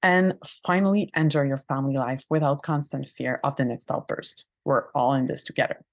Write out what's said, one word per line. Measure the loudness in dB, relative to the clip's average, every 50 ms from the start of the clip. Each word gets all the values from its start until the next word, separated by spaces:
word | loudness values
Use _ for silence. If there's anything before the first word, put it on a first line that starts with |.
| 4
and | 4 4 6 4 4 2 -2 -8
finally | -12 -12 -8 0 2 2 4 4 4 2 2 0 0 _
enjoy | 2 2 2 4 2 2
your | 2 0
family | -4 -4 _ -4 -2 0 0 0
life | 0 -2 -2 -4 -6 -4 _
without | 0 0 2 2 0 0 -2
constant | -2 -2 -2 -2 -4 -6 -8 -8 -10
fear | _ -8 -4 -4 -4 -2 -2
of | -4 -2
the | 0 -2
next | -2 -2 -6 -6 -6
outburst. | -6 -6 -4 _ -8 -6 -6 -8 -8 -8 -12 _ _ _ _
We're | 0 0 0 0 -2 _
all | 0 0 2 2
in | 0 0
this | -2 -4 -6 -8
together. | -10 -4 -2 -2 -2 -2 -8 _ _